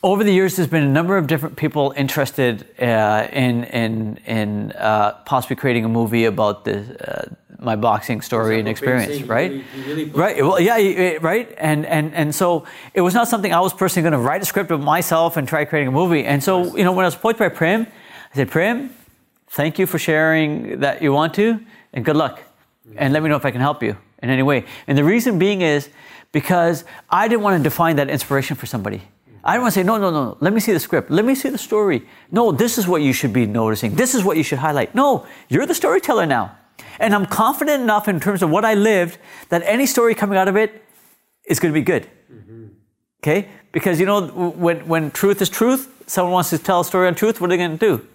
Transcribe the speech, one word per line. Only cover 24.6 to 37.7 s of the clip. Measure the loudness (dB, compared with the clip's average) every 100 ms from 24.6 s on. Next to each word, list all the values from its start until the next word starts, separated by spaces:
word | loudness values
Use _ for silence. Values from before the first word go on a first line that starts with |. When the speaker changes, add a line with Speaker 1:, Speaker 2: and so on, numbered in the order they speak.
| -2 -16 -2
Speaker 1:
And | 2
the |
reason | 4 2 2 2
being | 2 2
is | 0 0 -4 -20 -20 -20 -6
because | -6 0 2 2 0 -6 -20 -2
I | 0 2
didn't | 0
wanna | 2 2
define | 0 2 0 2
that | 0
inspiration | -2 -2 -2 -2 -8
for | -8
somebody. | -6 -6 -8 -14 _ _ -6
I | -2
didn't | 0
wanna | 2
say, | 0
"No, | 0 0
no, | 0
no, | 0 -4 -2
let | 0
me | 0
see | 0
the | -2
script. | 0 -2 0
Let | 0
me | 2 0
see | -2
the | -6
story. | -2 0 2 0 -4 -20 _
No, | 0 2
this | 2 0 0
is | 0
what | 2
you | 2
should | 0 0
be | 0 0
noticing. | 0 0 0 -2
This | 0 0 0
is |
what | 0 0
you |
should | -2 -2
highlight." | 0 0 -2 2
No, | 2 2 -4 -20 -2
you're | -2 0
the | 0
storyteller | 2 0 2 0 2
now. | 0 -2 -10 _ _ -20 -4
And | 0
I'm | 2 0
confident | 0 0 2 0